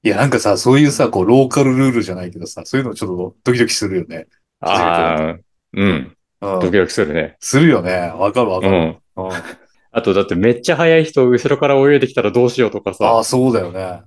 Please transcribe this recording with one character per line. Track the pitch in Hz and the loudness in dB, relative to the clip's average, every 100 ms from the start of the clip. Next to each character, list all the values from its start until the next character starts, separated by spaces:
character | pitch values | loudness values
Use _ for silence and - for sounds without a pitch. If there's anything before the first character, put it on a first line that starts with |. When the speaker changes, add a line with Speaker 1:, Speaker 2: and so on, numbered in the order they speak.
Speaker 1:
い | 110 | 0
や、 | 98 | 0
な | 135 | 0
ん | |
か | 123 | 0
さ、 | 107 101 | 0 0
そ | 120 | 2
う | 135 | 4
い | 147 | 4
う | |
さ、 | 135 123 | 2 0
こ | 101 | 0
う、 | 92 | 4
ロ | 127 | 4
ー | 131 | 4
カ | 147 | 2
ル | 135 127 | 2 2
ル | 135 | 2
ー | |
ル | 120 | 0
じ | 98 | -4
ゃ | |
な | 90 | -8
い | 90 | -10
け | 87 | -12
ど | 82 | -14
さ、 | - - | -14 -6
そ | 135 | -4
う | |
い | |
う | 131 | -4
の | |
ち | - | -8
ょ | 104 | -8
っ | 90 | -6
と | 90 _ | -8 _
ド | - | -2
キ | 123 | 0
ド | 117 | 0
キ | |
す | - 104 | -2 -4
る | 92 | -4
よ | |
ね。 | 82 82 - _ _ _ | -6 -14 -16 _ _ _
Speaker 2:
あ | - 95 87 85 82 80 | -4 0 0 0 0 0
あ、 | |
う | |
ん。 | 80 85 _ _ _ | -4 -8 _ _ _
Speaker 1:
う | - | -2
ん。 | 98 80 65 _ _ _ | 0 -2 -6 _ _ _
Speaker 2:
ド | 101 95 | -6 -2
キ | 90 | 0
ド | 98 85 | 2 0
キ | |
す | - | -2
る | 78 | -2
ね。 | 78 78 _ | -2 -6 _
Speaker 1:
す | - 131 | -2 2
る | 165 | 4
よ | 120 | 4
ね。 | 87 92 87 | 0 -4 -4
わ | 82 101 | -2 -2
か | 123 | 0
る | 113 | -2
わ | 92 | 0
か | 98 | 0
る。 | |
Speaker 2:
う | 95 | 0
ん。 | 80 80 _ | 0 -6 _
Speaker 1:
う | - 95 | -12 -10
ん。 | 92 - - _ _ _ | -10 -14 -20 _ _ _
Speaker 2:
あ | 117 | -6
と、 | 113 | -2
だ | 98 | -2
っ | 196 | -2
て | |
め | 87 110 | 0 0
っ | 120 | 0
ち | - | 0
ゃ | 151 | 0
速 | 165 165 | 4 4
い | |
人 | 156 - 127 | 2 2 2
後 | 123 139 | 2 0
ろ | 143 | 0
か | 143 | 2
ら | |
泳 | 139 139 143 | 4 4 4
い | |
で | 127 | 2
き | |
た | - | 0
ら | 104 | 0
ど | 120 | 2
う | 123 | 0
し | 120 | 2
よ | 113 | -2
う | |
と | 101 | -2
か | 98 | -8
さ。 | 92 110 | -2 2
Speaker 1:
あ | 113 | 2
あ、 | |
そ | 113 127 127 | 2 0 2
う | |
だ | 113 | 0
よ | 90 | -4
ね。 | 90 92 87 | -8 -10 -12